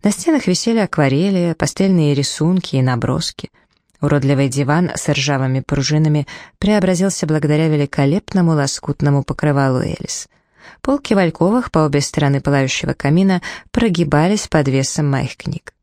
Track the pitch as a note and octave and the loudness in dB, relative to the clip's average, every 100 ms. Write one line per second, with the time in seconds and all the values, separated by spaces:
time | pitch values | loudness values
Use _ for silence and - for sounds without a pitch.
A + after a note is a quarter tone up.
0 | A3+ - - D4+ F#3+ F3+ - A3+ F#3+ - | 0 0 0 0 0 0 0 0 0 2
1 | C#3 C3+ G3 F#3+ E3+ D#3+ - - F#3+ F3+ | 2 2 2 2 0 0 -4 0 2 4
2 | D3 C#3 C#3 - D#3+ F#3 - C3+ B2+ B2 | 2 2 -2 -2 0 0 0 0 0 0
3 | C3 C#3+ - - - _ _ _ _ _ | -2 -2 -4 -10 -18 _ _ _ _ _
4 | D3 D3 C3+ C3+ C#3 C3 C3+ D#3 F3+ - | 0 2 2 2 0 0 0 0 0 -2
5 | - - C#3 C#3 C3 C3 - C#3+ C3+ D3+ | -4 -2 -2 -2 0 -2 -2 -2 0 2
6 | D#3 D3 C#3 - - _ G3 G#3+ F#3 F3 | 2 2 -2 -12 -20 _ 0 2 2 0
7 | F#3+ - D#3 D#3 D3 D3+ D#3+ D3+ C#3+ - | 0 -2 -2 0 2 2 2 0 -2 0
8 | C#3 F3+ - G3 E3+ D#3 C#3 - - C#3 | 0 0 -2 0 2 2 -2 -4 -6 -2
9 | C#3+ C#3+ C3+ C#3 D3+ C#3 C3+ B2+ - - | 0 0 -2 -2 0 2 2 0 -2 -6
10 | - - - _ _ _ - - - C#4 | -10 -12 -12 _ _ _ -20 -8 -2 -2
11 | - G3 F3 - F3 A#3+ A#3+ E3 D#3 C#3+ | 0 2 2 2 0 0 0 0 2 0
12 | C#3+ - C#3+ C#3 C#3+ C#3 C3+ - D#3 - | -2 0 0 0 0 0 0 -2 -6 -4
13 | C#3 D#3+ F#3+ F3+ - - - - A#3 E3 | 0 2 4 2 -4 -16 -6 0 0 0
14 | D#3+ D3 E3+ G#3 - D#3 C#3 C3+ C3+ - | 2 2 2 0 0 0 2 0 -2 -2
15 | D3 C3+ C3+ - - E3 - _ | -2 -2 -4 -8 -10 -10 -14 _